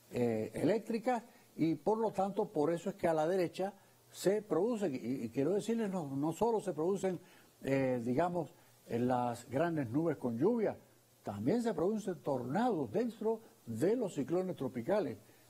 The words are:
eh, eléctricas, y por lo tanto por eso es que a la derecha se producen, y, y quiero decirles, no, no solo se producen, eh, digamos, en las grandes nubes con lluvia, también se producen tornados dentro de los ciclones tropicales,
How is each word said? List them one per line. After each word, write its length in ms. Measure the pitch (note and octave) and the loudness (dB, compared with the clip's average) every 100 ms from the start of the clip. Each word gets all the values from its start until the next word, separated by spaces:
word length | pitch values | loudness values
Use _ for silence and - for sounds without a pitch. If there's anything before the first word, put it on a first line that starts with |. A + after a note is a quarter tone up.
| - | -8
eh, 400 | - A#2+ A2 A2 | 0 2 2 -2
eléctricas, 680 | - C#3+ A3 G#3+ A3+ B3+ A#3+ - - - | 0 2 2 0 -2 0 -2 -4 -16 -16
y 200 | - D#3+ | -2 0
por 240 | D#3 - A3 | 2 0 2
lo 140 | A3 | 2
tanto 380 | F3 G3 G3 G#3+ | 0 0 0 -2
por 220 | - D3 | 2 2
eso 160 | E3+ G3 | 2 -2
es 80 | F#3 | -2
que 120 | F3 | 2
a 60 | |
la 120 | D#3+ D#3 | 2 2
derecha 480 | F#3+ E3+ - F#3+ - - - _ | 2 0 -2 -6 -6 -18 -20 _
se 300 | - F3 G#3 | -2 2 2
producen, 540 | G#3 D#3 G#3 A#3 G3 | 2 0 2 0 -2
y, 300 | B2+ A2+ C3 | -2 -2 -4
y 40 | A2+ | -2
quiero 240 | A#2+ D3 | 0 2
decirles, 380 | G3 - A3+ G#3+ | 2 0 -2 0
no, 160 | F#3 C#3+ | -2 -4
no 260 | C3+ D3+ | -2 -2
solo 280 | D#3+ A3 A3+ | 2 2 2
se 120 | F#3 | -2
producen, 480 | D3+ E3 G3 F#3+ F3 - - - _ | -2 0 0 0 -2 -8 -20 -20 _
eh, 380 | - C3+ C3 B2+ | -2 2 2 0
digamos, 520 | A#2 B2+ F3 F3 D3 - - - - | 0 2 2 0 -6 -10 -20 -20 -6
en 200 | A#2 B2 | 0 2
las 400 | B2 B2 A#2 - | 2 0 -4 -4
grandes 400 | B2+ E3+ D#3+ B2+ | 0 0 0 -2
nubes 260 | C3 E3 C#3+ | 0 0 0
con 220 | B2+ A#2 | -2 0
lluvia, 400 | E3+ A#3+ G3 A2+ - _ _ _ | 2 2 0 -2 -10 _ _ _
también 400 | - G2+ A2+ A3 | -8 -2 0 2
se 120 | A#3 | 2
producen 480 | F3 E3+ A3 G3 E3+ | 0 0 0 -4 -4
tornados 680 | D#3 C3+ A#2+ D#3 B3 F#3 B2+ | -2 -2 -2 0 2 0 0
dentro 520 | D#3+ A#3+ G3 G#3+ A3 - - - | -2 -2 -2 -2 -4 -6 -16 -10
de 300 | A2 D#3+ B3 | 0 2 2
los 180 | G#3 | 0
ciclones 420 | D#3 B2 E3+ F#3 D#3 | -4 -2 -2 -2 -4
tropicales, 600 | C3 B2 A#2 G3+ D#3 A2 - - - | -6 -4 0 0 0 -6 -14 -20 -20